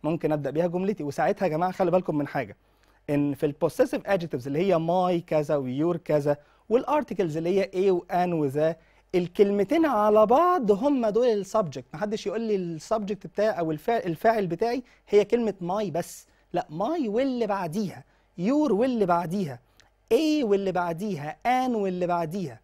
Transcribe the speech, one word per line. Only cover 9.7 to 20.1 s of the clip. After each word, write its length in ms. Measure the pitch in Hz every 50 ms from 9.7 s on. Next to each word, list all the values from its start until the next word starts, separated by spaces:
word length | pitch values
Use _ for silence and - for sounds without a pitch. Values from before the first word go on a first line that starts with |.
| 294 339 320
على 400 | 302 262 208 208 214 208 214 220
بعض 460 | 196 240 285 339 359 359 370 254 196
هم 340 | 208 185 226 285 294 262 233 214
دول 200 | 202 220 247 254
ال 180 | 220 208 190
subject. 380 | - - 180 180 160 135 135 127 _ -
محدش 340 | 156 202 214 208 208 - 202
يقول 140 | 170 214
لي 140 | 226 220 214
ال 260 | 196 185 170 170 156
subject 460 | - - 220 220 214 190 214 190 - 170
بتاعي 320 | _ - 202 220 208 170
أو 120 | 175 160
الفا-، 340 | 156 151 - - 233 226 -
الفاعل 420 | - 165 156 - 220 220 226 202 175
بتاعي 360 | 165 170 220 233 240 240 - _ _ _ _ _
هي 160 | - 208 202
كلمة 280 | 202 - 240 233 220 190 -
my 300 | 175 170 180 208 220 190
بس، 360 | 147 165 175 - - - - _ _ _ _ _ -
لا، 140 | 170 - _
my 360 | 151 160 196 233 320 359 285 220
واللي 400 | 196 226 269 277 254 247 233 196
بعديها, 560 | 208 196 185 170 151 208 220 175 - - - _ _ _ _ _ _ -
your 320 | 170 208 269 294 302 285
واللي 340 | 185 190 240 269 254 233 202
بعديها، 540 | 175 175 170 175 170 165 208 196 147 127 120 _ _ _ _ - _ _ _ _ _